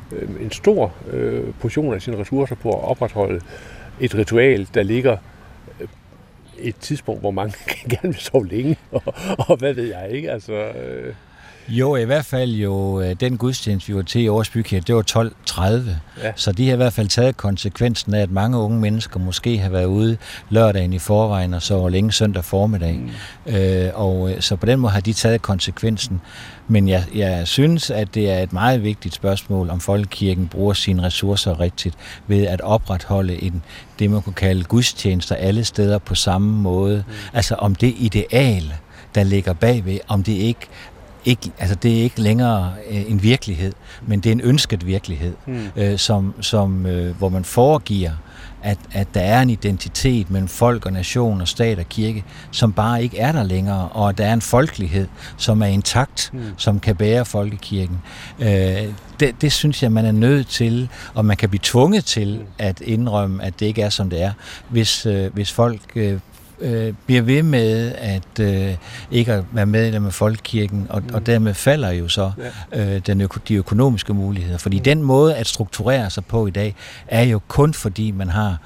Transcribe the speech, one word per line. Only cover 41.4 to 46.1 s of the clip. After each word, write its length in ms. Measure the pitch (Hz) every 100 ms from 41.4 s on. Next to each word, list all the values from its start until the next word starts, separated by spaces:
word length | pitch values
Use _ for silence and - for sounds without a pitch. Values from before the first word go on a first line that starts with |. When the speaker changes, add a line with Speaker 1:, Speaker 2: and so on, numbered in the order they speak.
| 92 -
Speaker 2:
altså, 160 | 92
det 240 | 101 120 113
er 40 |
ikke 180 | 123 -
længere, 520 | 107 113 123 104 90 98 107
øh, 200 | 101 104
en 120 | 101
virkelighed, 500 | 107 131 - 80 98 - - - 117
men 140 | 101
det 80 | 113
er 20 |
en 80 | 113
ønsket 460 | 120 143 - 98 90
virkelighed, 460 | 95 - 78 87 - 135
Speaker 1:
Mm. 140 | 123 104 104
Speaker 2:
øh, 220 | 101 101
som, 360 | -